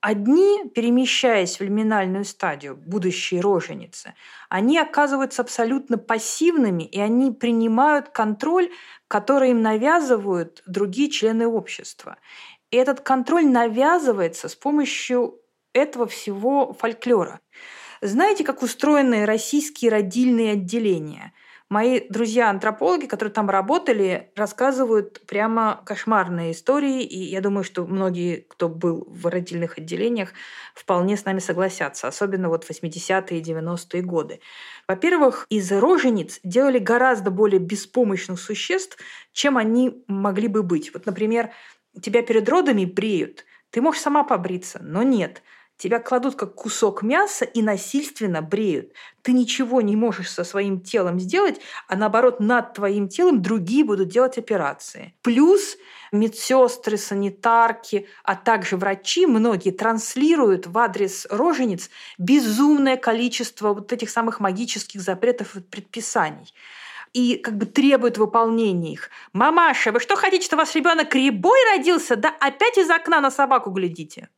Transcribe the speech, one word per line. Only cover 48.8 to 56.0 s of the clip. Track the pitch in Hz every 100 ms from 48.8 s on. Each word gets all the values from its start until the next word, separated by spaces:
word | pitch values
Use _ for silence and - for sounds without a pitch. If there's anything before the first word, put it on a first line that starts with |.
| - - - _
Ты | -
ничего | 254 247 - 254 254
не | 214 214
можешь | 233 185 175
со | -
своим | 175 196 202 190
телом | 185 226 180 175
сделать, | 185 349 392 - - - -
а | 190
наоборот, | 214 220 254 247
над | 214 247 233
твоим | - 202 202 202
телом | - 359 269
другие | 180 220 170 254
будут | 294 202 185
делать | 208 254 254
операции. | 233 202 147 147 - - - _
Плюс | - 233 311 392 - - - -